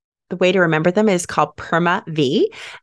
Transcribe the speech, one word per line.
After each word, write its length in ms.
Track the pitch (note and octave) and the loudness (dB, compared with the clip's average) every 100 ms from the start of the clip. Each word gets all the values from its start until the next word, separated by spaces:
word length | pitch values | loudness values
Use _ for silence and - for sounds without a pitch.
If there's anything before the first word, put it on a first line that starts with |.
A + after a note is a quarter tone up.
| _ _ - | _ _ -12
the 80 | F3+ | 0
way 160 | F#3 | 2
to 80 | F#3 | 4
remember 300 | E3+ D#3 E3+ | 2 2 0
them 180 | F#3+ G#3+ | 2 2
is 160 | F3+ F3+ | 0 -2
called 320 | - D3+ - | -2 -2 -4
perma 500 | - E3 E3+ F3+ - | -4 0 0 -2 -4
V. 460 | D#3 C3 F#3+ G#4 - - - | -2 0 0 -2 -4 -18 -8